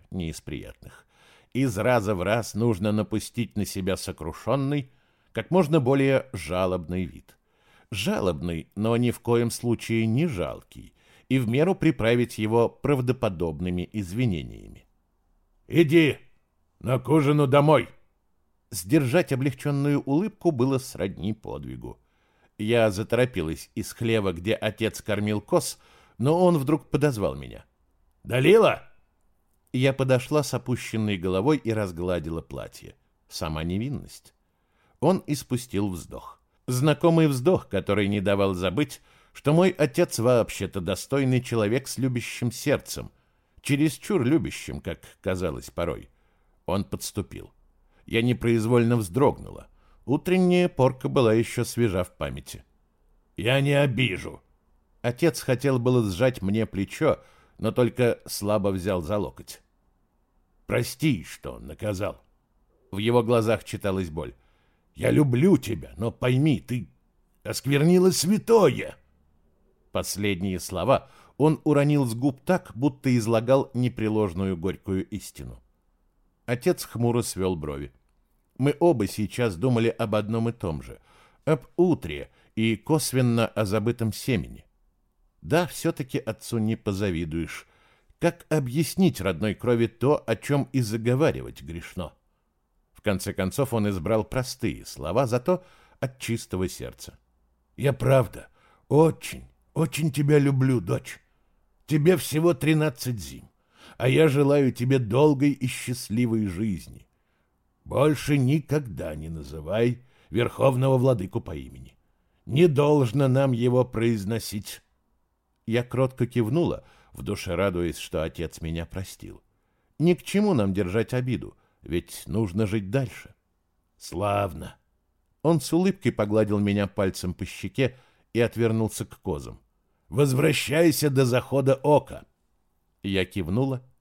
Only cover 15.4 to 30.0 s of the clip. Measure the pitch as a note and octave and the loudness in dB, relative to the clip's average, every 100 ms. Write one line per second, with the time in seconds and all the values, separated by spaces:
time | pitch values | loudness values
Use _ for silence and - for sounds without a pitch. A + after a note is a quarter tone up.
15.4 | _ _ - D3+ D3+ E3 D3 - - _ | _ _ 0 4 6 6 4 2 -10 _
16.4 | _ _ _ _ - B2+ B2 D#3 C#3+ D3 | _ _ _ _ -2 -2 2 2 4 4
17.4 | C#3 C#3+ D3 C#3 - - _ _ _ _ | 4 6 6 4 2 -10 _ _ _ _
18.4 | _ _ _ G#2 F#2 D#3 B2+ E3 - C3 | _ _ _ -12 0 2 4 2 0 0
19.4 | C#3+ - D3 C#3 C#3+ C#3+ - D3 G#3 - | -2 -4 -4 0 0 0 0 0 -2 -2
20.4 | F3 C3+ C3+ C3 - - F#2+ - G2 G#2+ | -2 2 0 0 -4 -6 -6 -6 -6 -6
21.4 | G1+ C#2 C2 B1 A#1 - _ _ _ _ | -10 -12 -12 -14 -14 -16 _ _ _ _
22.4 | _ - G#2+ A#2 A2 F#2+ A2 A#2+ B2+ G2 | _ -6 0 4 4 2 -2 0 0 0
23.4 | D#2 D#2 - - G2 - A#2 A2+ G2 E2+ | -4 -6 -8 -10 -10 -6 -2 0 0 -2
24.4 | F#2 - G#2+ - G#2+ - - G2+ G#2 G#2 | -2 -2 -4 -2 -4 -4 -4 -4 -2 -4
25.4 | - F3+ - - _ _ _ - C3 E3+ | 0 0 0 -8 _ _ _ -4 0 4
26.4 | F3+ D#3+ C3+ D#3 - D#3+ D3 A2 F2 C2+ | 4 4 2 -2 0 0 0 0 -2 -4
27.4 | B1+ A1 - _ _ _ _ _ - B2 | -10 -16 -20 _ _ _ _ _ -4 2
28.4 | C#3 A3 F3 - - - _ _ _ _ | 6 8 6 2 -6 -20 _ _ _ _
29.4 | _ _ _ B2+ C3+ C3 | _ _ _ 0 2 2